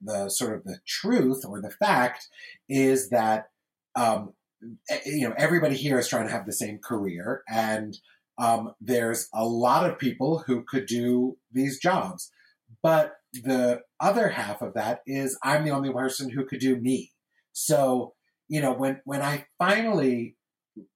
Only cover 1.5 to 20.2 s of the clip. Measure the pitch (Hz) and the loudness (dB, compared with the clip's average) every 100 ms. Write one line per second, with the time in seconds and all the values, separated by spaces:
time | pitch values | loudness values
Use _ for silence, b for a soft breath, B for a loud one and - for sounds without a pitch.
1.5 | 101 104 - 208 165 127 - - B B | -10 -10 -2 2 2 2 -2 -18 B B
2.5 | B - 135 135 131 - 123 110 110 - | B -2 2 4 4 2 2 4 2 -2
3.5 | _ _ _ _ - 117 104 98 _ _ | _ _ _ _ 0 2 0 -4 _ _
4.5 | _ 117 113 - - 139 151 120 117 147 | _ -18 -14 -6 -6 -2 -2 0 2 4
5.5 | 170 151 135 143 127 120 120 110 117 98 | 4 4 2 2 2 2 -2 -2 -4 -6
6.5 | - 107 104 - 113 98 85 98 135 - | -6 -6 -8 -6 -4 -4 -6 -6 -8 -4
7.5 | 110 110 107 107 104 b b b - 117 | -2 0 -2 -4 -12 b b b -2 2
8.5 | 113 113 - 110 120 113 113 - 110 113 | 2 0 -10 0 2 2 -2 -4 -2 0
9.5 | 117 120 151 175 - 131 - 135 160 - | 2 4 4 2 0 -2 0 0 0 0
10.5 | 123 - 135 98 120 120 123 127 - _ | -2 -2 -4 -2 -2 2 2 2 -4 _
11.5 | 123 139 135 175 190 95 90 - b b | -2 -2 0 0 0 -2 -8 -14 b b
12.5 | b _ 113 160 160 123 - _ 127 120 | b _ 0 4 4 4 -2 _ -8 0
13.5 | 127 123 123 - - 180 214 208 - 101 | 2 2 0 -4 -2 2 4 2 0 -6
14.5 | 104 - 113 107 123 - 135 135 - 131 | -6 -6 -4 -4 -4 -4 -4 -4 -4 0
15.5 | 151 156 139 139 123 127 - 135 131 131 | 2 2 0 0 -2 -2 -4 -6 -4 -4
16.5 | 123 131 123 123 123 - _ _ _ _ | 0 0 2 2 0 -2 _ _ _ _
17.5 | - - 147 135 127 123 _ _ _ - | -6 2 4 4 2 -2 _ _ _ -6
18.5 | 151 135 127 135 135 135 143 143 143 - | -2 0 0 -2 -2 -6 -4 -2 -4 -6
19.5 | - 180 214 226 185 135 120 | -2 2 2 2 2 2 0